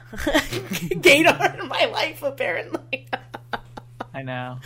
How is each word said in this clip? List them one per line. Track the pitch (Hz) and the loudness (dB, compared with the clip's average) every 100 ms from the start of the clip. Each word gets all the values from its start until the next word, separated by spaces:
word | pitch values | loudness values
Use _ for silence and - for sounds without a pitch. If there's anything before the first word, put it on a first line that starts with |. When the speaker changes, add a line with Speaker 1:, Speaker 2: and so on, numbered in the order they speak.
Speaker 1:
<laughs> | - | -10
gaydar | 214 - 294 - 359 - 185 170 170 330 285 330 - 403 - | -6 0 0 0 -4 -6 -6 -4 4 6 8 8 4 2 -2
in | 311 | -6
my | - | 0
life, | 285 - 311 311 | 0 0 -2 -2
apparently. | 277 277 - 170 - 320 - 262 - 262 - - - 226 | -6 -2 -2 -4 -6 -8 -8 -10 -6 -10 -8 -18 -10 -10
<laughs> | - - - - - | -10 -18 -18 -14 -12
Speaker 2:
I | 135 | -10
know. | 131 127 127 127 | -8 -6 -8 -10